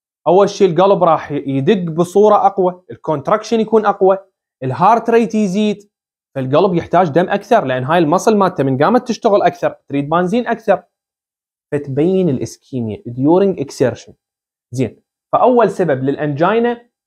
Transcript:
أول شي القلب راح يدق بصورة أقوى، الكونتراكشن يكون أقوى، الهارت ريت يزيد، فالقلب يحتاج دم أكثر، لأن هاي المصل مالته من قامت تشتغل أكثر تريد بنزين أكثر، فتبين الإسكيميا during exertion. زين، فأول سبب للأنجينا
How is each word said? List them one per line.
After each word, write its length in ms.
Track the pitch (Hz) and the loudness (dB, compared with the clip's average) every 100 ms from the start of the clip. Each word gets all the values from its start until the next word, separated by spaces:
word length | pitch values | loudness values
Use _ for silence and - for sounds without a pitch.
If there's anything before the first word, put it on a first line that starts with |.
| _ _ 151 | _ _ 0
أول 240 | 180 196 | 2 2
شي 140 | - | 2
القلب 400 | 196 160 196 185 | 0 2 2 2
راح 280 | 170 147 - | 2 0 -4
يدق 600 | 143 139 135 139 214 170 | -8 -4 -2 0 0 -2
بصورة 540 | 156 175 202 208 208 196 | -4 0 2 4 4 2
أقوى، 380 | 196 180 180 - | 0 -2 -4 -18
الكونتراكشن 680 | 117 - 147 - 214 - 226 | -12 -6 -4 0 0 0 -2
يكون 260 | 214 220 202 | 2 2 2
أقوى، 320 | 196 190 190 - _ _ - | 2 2 2 -4 _ _ -10
الهارت 480 | 131 123 190 233 226 | -8 0 2 2 2
ريت 240 | 233 226 | 0 0
يزيد، 560 | 220 208 196 214 202 _ _ _ _ _ | -2 -2 0 -2 -2 _ _ _ _ _
فالقلب 400 | 135 131 143 196 | -8 0 2 2
يحتاج 340 | 170 - 170 185 | 0 0 0 2
دم 200 | 143 180 | 0 0
أكثر، 360 | 202 - 226 | -4 0 0
لأن 200 | 139 127 | 0 -4
هاي 140 | 127 175 | 0 0
المصل 380 | 151 185 233 208 | 2 2 2 2
مالته 280 | 185 180 | 0 0
من 180 | 135 131 | -2 2
قامت 260 | 160 240 247 | 2 0 -2
تشتغل 340 | 214 226 208 | -2 0 2
أكثر 340 | 180 - 151 - - | 2 0 -6 -6 -8
تريد 200 | 143 143 | -6 -2
بنزين 380 | 165 180 233 226 | -2 0 -2 -2
أكثر، 360 | 233 - 180 _ _ _ _ _ _ _ _ - | -4 -2 -2 _ _ _ _ _ _ _ _ -8
فتبين 560 | 147 143 131 170 190 180 | -8 -4 -2 0 2 0
الإسكيميا 760 | 127 - - - 131 110 101 - | -2 -6 -12 -12 -8 -8 -8 -10
during 560 | 120 139 175 196 - | -2 2 2 2 -2
exertion. 480 | - - 123 - - - _ _ _ _ - | -8 -2 -2 -2 -18 -20 _ _ _ _ -12
زين، 320 | 123 113 - _ _ - | -6 -6 -6 _ _ -6
فأول 380 | - 220 240 214 | 0 2 2 0
سبب 320 | - 170 127 | 0 -2 -2
للأنجينا 840 | 135 139 151 139 170 226 240 233 _ _ | -2 -4 -4 -2 0 0 -2 -4 _ _